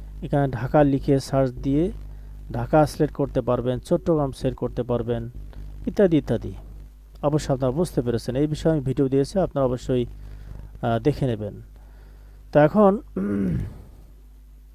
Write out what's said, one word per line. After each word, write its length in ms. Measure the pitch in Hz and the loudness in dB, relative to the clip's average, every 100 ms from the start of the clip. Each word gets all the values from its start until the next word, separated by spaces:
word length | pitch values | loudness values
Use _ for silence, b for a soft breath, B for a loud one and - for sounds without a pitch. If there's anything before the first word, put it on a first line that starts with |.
| B B | B B
এখানে 300 | 165 143 139 | -2 0 2
ঢাকা 320 | 120 127 151 | -2 2 4
লিখে 360 | 147 139 143 135 | 4 4 2 0
সার্চ 320 | - 135 131 | 2 2 2
দিয়ে 400 | 127 139 139 180 - b b b b - | 0 0 0 0 -4 b b b b -8
ঢাকা 320 | 120 117 156 147 | -6 2 4 4
সিলেক্ট 300 | - 151 - | 2 0 0
করতে 260 | 139 - | -2 0
পারবেন, 380 | 120 123 120 123 | 0 0 0 -2
চট্টগ্রাম 520 | - 175 - 156 143 | 0 0 2 0 0
সিলেক্ট 280 | 123 135 123 | -2 -4 -2
করতে 240 | 123 110 | -6 -4
পারবেন, 460 | 123 120 113 117 117 - - b b b - | -2 -2 0 -2 -4 -10 -14 b b b -6
ইত্যাদি 320 | 196 196 160 | 2 4 4
ইত্যাদি। 360 | - 113 101 95 - - - - - - | 2 -2 -2 -10 -14 -18 -18 -20 -20 -4
অবশ্যই 320 | 151 147 - | 0 0 0
আপনারা 180 | 131 131 | 0 0
বুঝতে 300 | 135 175 - | 0 0 0
পেরেছেন, 340 | 123 117 - 123 | 0 -2 -2 -2
এই 120 | 151 | 0
বিষয়ে 240 | 151 165 | 0 0
আমি 100 | 156 | 2
ভিডিও 280 | 131 131 135 | 0 0 2
দিয়েছি, 300 | 135 139 196 | 2 2 0
আপনারা 260 | 170 143 131 | 0 0 0
অবশ্যই, 400 | 127 - 127 120 | 0 0 0 0
আহ, 960 | - - - - - - - 120 113 | -8 -16 -16 -16 -16 -16 -4 0 2
দেখে 280 | 131 139 135 | 2 2 -2
নেবেন। 340 | 113 104 104 117 - b b b b b b b | -2 -6 -10 -16 -20 b b b b b b b
তো 80 | 147 | 4
এখন 420 | 151 202 202 208 - - | 6 6 6 4 -4 -6
<clears throat> 440 | 196 202 190 147 B B B B B B - - - - - | -2 0 0 -2 B B B B B B -20 -20 -20 -20 -20